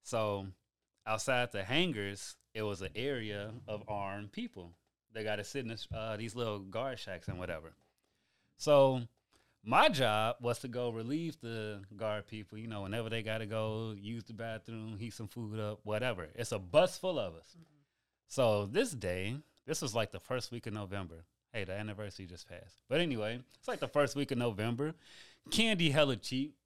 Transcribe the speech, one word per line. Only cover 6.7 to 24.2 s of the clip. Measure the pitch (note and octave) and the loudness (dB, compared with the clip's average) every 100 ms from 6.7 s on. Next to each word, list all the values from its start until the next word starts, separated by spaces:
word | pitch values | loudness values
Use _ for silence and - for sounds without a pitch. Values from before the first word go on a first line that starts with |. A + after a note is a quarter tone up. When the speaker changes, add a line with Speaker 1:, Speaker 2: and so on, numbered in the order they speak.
| G#2+ C3+ A#2+ | -6 -4 -6
Speaker 1:
shacks | - F2+ - | -8 -8 -6
and | F2+ | -6
whatever. | F2+ E2 D#2+ - _ _ _ _ _ _ _ _ | -4 -6 -8 -20 _ _ _ _ _ _ _ _
So | D#3 D3 C3+ B2+ A#2 _ _ _ _ _ | 6 10 10 6 -2 _ _ _ _ _
my | G#2 D3 D4 | 4 6 8
job | D#3+ B2 G#2+ A2 B2 | 6 4 6 4 2
was | A#2+ A#2 | 0 -2
to | B2+ | -2
go | A#2+ B2 | -2 -2
relieve | A2+ A2+ D3+ E3 - | -2 -4 -2 -4 -6
the | A#2+ A2+ G#2+ G#2 G2 G#2 | -8 -6 -6 -8 -12 -6
guard | A2 G#2 G2+ | -2 -2 -4
people, | G#2+ G#2 G#2+ | -12 -12 -12
you | A2+ | -8
know, | G#2 | -6
whenever | G2 A2 A2+ | -4 -4 -2
they | A2+ | -2
gotta | A2 A2 A2 | -2 -4 -2
go, | A2 A2 A2 A2+ G2+ | -2 -2 -2 -4 -6
use | G2+ A#2 | -8 -8
the | A2 | -8
bathroom, | A2 A2+ A2 - A2+ A2 G#2+ | -10 -8 -8 -8 -10 -8 -8
heat | A2+ | -10
some | - G#2+ | -8 -10
food | - A2 A2 | -8 -6 -4
up, | G#2 G#2+ | -4 -4
whatever. | G#2+ G#2+ B2 G2 D#2+ - | -2 0 0 -2 -6 -6
It's | A#2 | -4
a | G#2+ | -4
bus | F2+ D3 F3+ - | 4 6 6 2
full | F#3 D#3 | -2 -2
of | G2 E2 | -4 -6
us. | - E3+ | -18 -20
Speaker 2:
Mm-hmm. | - _ _ _ _ _ _ | -20 _ _ _ _ _ _
Speaker 1:
So | - A#2+ G#2 G2+ | 4 6 6 4
this | D3 B3+ | 2 0
day, | C#3+ G2 F2+ G2 B2 - _ - | 0 -2 0 -2 -6 -10 _ -6
this | D3+ | -4
was, | C#3 | 0
like, | A2+ G#2 | 0 0
the | F#2 | -4
first | - B2+ - | -4 -4 -4
week | A#2+ A#2 | -8 -6
of | |
November. | G#2+ G2 G2 F2 E2 E2 _ _ | -6 -6 -6 -6 -12 -20 _ _
Hey, | A#2 F#2 | -6 -4
the | |
anniversary | G2 G#2+ G2+ G#2 - F#2 | -4 -6 -6 -10 -10 -14
just | F2 - | -14 -16
passed. | F2 F2+ _ _ | -16 -18 _ _
But | C#3 | 2
anyway, | F3 B2 G#2+ A#2+ - - | 2 0 -2 -4 -10 -12
it's, | - | -6
like, | G#3+ | -4
the | B2+ | 0
first | D3 C#3+ | 4 4
week | C#3 | 2